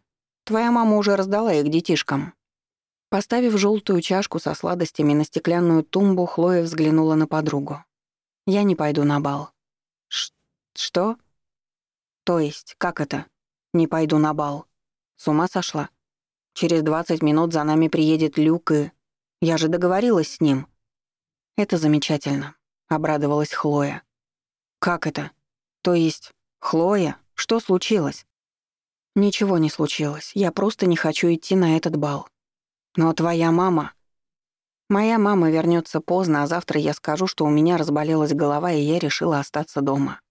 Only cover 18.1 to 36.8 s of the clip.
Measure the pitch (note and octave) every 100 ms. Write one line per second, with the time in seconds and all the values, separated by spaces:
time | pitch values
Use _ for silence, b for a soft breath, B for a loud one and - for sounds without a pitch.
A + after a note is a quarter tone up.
18.1 | D#3+ D#3 D#3+ D#3 E3+ - D3+ C#3+ - _
19.1 | _ _ _ E3 D#3+ D#3+ F3 F3+ F#3 A#3+
20.1 | F#3+ D3+ - D3+ C3 - _ _ _ _
21.1 | _ _ _ _ - G#3 E3+ D#3 D3+ C#3+
22.1 | D3 C#3 C#3 C#3+ - _ _ - D#3 D#3
23.1 | D3+ C#3+ D3 D3+ - D3+ D3 C#3+ - -
24.1 | _ _ _ _ _ _ _ F3+ E3+ D#3
25.1 | D3+ D3 - _ _ _ _ F3+ E3+ D#3+
26.1 | - - _ _ _ - E3 F3 G#3 D#3
27.1 | - _ - - A3+ - F#3 - G#3+ C#3+
28.1 | - - _ _ _ _ _ _ _ _
29.1 | G3 G3+ - G3 F3 D#3 - D3 - D3
30.1 | D3 - G3 F3+ G3 G3+ - F#3 E3 D#3
31.1 | D#3 E3+ E3 - F#3+ E3+ D#3+ E3 D#3+ D3
32.1 | C#3 - _ _ _ _ _ _ - D#3+
33.1 | D#3+ E3+ E3 E3 E3+ F#3+ D#3+ - - _
34.1 | _ _ _ _ _ _ _ - G3+ A3
35.1 | A3+ G3+ G3 D#3+ D#3+ E3 E3+ D#3+ D#3 -
36.1 | F3+ F3+ D3 C#3+ E3+ - D3+